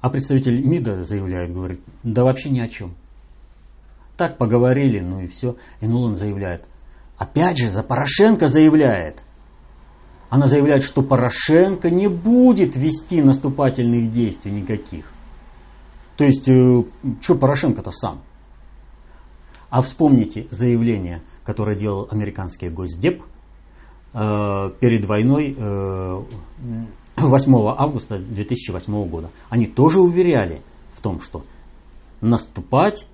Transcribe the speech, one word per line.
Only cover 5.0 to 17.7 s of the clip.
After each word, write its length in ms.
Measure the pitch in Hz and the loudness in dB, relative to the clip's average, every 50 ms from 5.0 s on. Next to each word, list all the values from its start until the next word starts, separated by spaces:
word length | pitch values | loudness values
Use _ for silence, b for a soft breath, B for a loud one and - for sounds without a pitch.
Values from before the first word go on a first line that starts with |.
| 90 87 92 95 | -4 -6 -8 -8
и 60 | 92 87 | -10 -12
всё. 280 | - - - 123 123 B B B B B | -12 -8 -8 -8 -8 B B B B B
И 60 | - 107 | -4 -2
Нуланд 300 | 117 120 123 117 104 90 | -2 -2 -2 -2 -4 -4
заявляет, 480 | 101 104 101 98 98 92 87 85 - - - - b b b b b b b - | -6 -6 -6 -6 -6 -8 -8 -10 -12 -18 -20 -20 b b b b b b b -12
опять 400 | - - - 151 160 180 170 139 | -12 -6 -2 0 0 0 0 0
же, 120 | 123 113 | -2 -2
за 140 | 95 101 113 | -2 -4 -4
Порошенко 640 | - 120 120 139 139 - - 202 220 220 180 170 147 | -4 -4 -4 -2 -2 2 4 4 4 6 4 2 2
заявляет. 760 | 123 156 156 156 156 156 147 131 110 95 82 78 - - - - - - - - - - - - - - - - - - - - - - - - | 4 6 6 6 6 6 4 4 2 0 -4 -8 -10 -14 -20 -20 -20 -20 -20 -20 -20 -20 -20 -20 -20 -20 -20 -20 -20 -20 -20 -20 -20 -20 -12 -2
Она 180 | - 131 143 135 | 0 2 4 4
заявляет, 360 | 135 147 139 147 147 139 139 | 4 4 4 4 2 2 0
что 200 | - - 143 131 | 0 -2 -2 0
Порошенко 840 | 135 135 120 123 123 - - - - 156 160 180 196 196 180 - 175 | 0 0 0 0 0 -4 -4 -2 2 4 4 4 4 0 -2 -2 0
не 180 | 170 180 196 208 | 0 2 0 0
будет 680 | 180 170 170 214 240 247 247 254 240 190 190 139 - | -2 -2 0 2 4 6 6 6 6 4 2 0 0
вести 460 | 131 131 156 156 156 - - 180 170 | 0 -2 -2 -2 -4 -6 -4 0 4
наступательных 920 | 143 135 135 135 - 143 135 139 143 131 127 - 123 120 120 120 117 113 | 4 4 4 4 0 -4 -2 0 0 0 0 0 0 0 2 0 0 0
действий 400 | 110 120 120 107 92 - - 101 | 0 0 -2 -2 -2 -6 -10 -8
никаких. 540 | 101 104 98 92 113 104 - - - 78 78 - - - - - - - - - - - - - - - - - - - - - - - | -8 -8 -6 -6 -6 -8 -8 -12 -14 -16 -16 -16 -20 -20 -20 -20 -20 -20 -20 -20 -20 -20 -20 -20 -20 -20 -20 -20 -20 -20 -20 -20 -2 2
То 60 | 151 | 4
есть, 260 | 139 135 135 135 131 | 4 4 4 4 4
э, 340 | 131 127 127 127 123 123 120 - - - - 139 117 - | 6 6 6 6 6 4 2 -2 -8 -10 -8 -8 -8 -8
чё 140 | - - 175 | 0 0 0
Порошенко-то 560 | - 135 131 143 139 - - | 2 4 2 0 2 0 -2